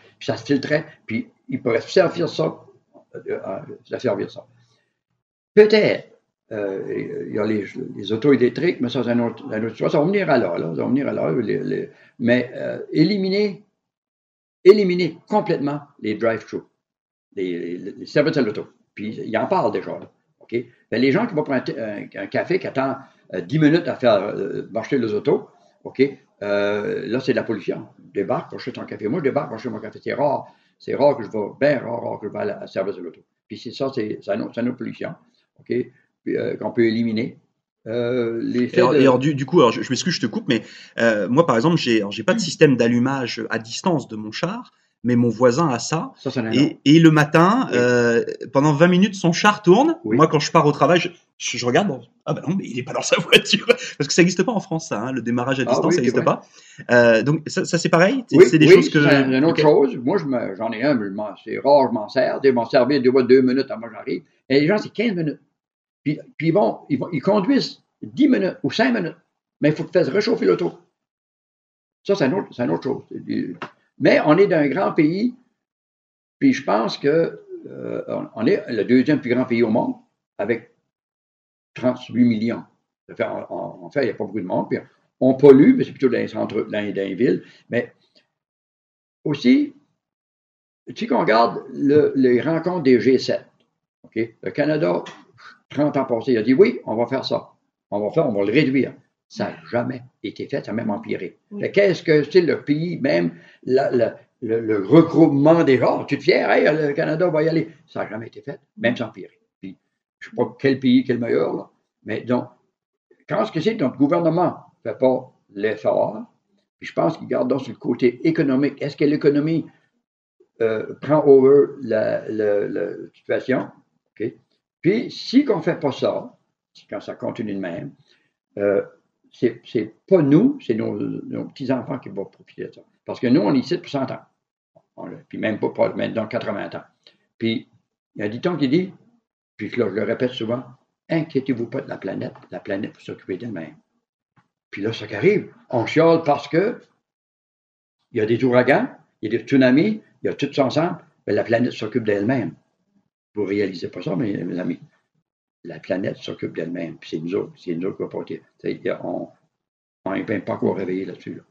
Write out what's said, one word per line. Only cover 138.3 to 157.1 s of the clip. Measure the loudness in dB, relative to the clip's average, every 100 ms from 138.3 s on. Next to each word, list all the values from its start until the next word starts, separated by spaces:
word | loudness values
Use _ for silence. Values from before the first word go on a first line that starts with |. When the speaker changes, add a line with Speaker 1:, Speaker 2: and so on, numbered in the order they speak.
Speaker 1:
dicton | -4 -4 -2
qui | 0
dit, | 0 -2 -8 _ _ _ _ _ -14
puis | -8 -4
là, | -2
je |
le | -2
répète | -4 -2 -4
souvent, « | -4 -6 -6 -8 -20 _ _ -4
Inquiétez-vous | -4 -2 -4 -2 -4 -6
pas | -8
de | -10
la | -10
planète, | -8 -8 -8 -12 -16
la | -14
planète | -8 -8 -8
va | -12
s'occuper | -16 -12 -10 -8
d'elle-même. » | -8 -10 -12 -16 _ _ _ _ _ _ _ _ _
Puis | -8
là, | -6
ce | -6
qui | -10
arrive, | 0 2 2 -2 -14 -6
on | -4 -2
chiale | 2 4 4
parce | 2 -2 -2
que | -2 -2 -4 -14 _ _ _ _ _ _ _ _ _ _ _ _
il | -2
y |
a | 0
des | 2
ouragans, | 4 4 6 4 0 -8 _ _
il | -6
y |
a | -6
des |
tsunamis, | 0 4 6 6 4 -2 -8 _
il | -8
y |
a |
tout | -4 -2
ça | 0 0
ensemble, | 0 -2 -4 -14 _ -4
mais |
la | -2
planète | 0 0 0
s'occupe | -4 -6 -4
d'elle-même. | 0 0 0 -2 -4 -10 _ _ _ _ _ _ _
Vous | -8
réalisez | -4 -2 -4 -6 -12
pas | -10
ça, | -6 -4
mes, | -4 -4
mes | -6 -6
amis. | -6 -8 -12 _ _ _ _ _ _ _
La | -18 -12
planète | -6 -4 -4 -8
s'occupe | -12 -10 -10 -8
d'elle-même, | -8 -8 -10 -12
puis | -12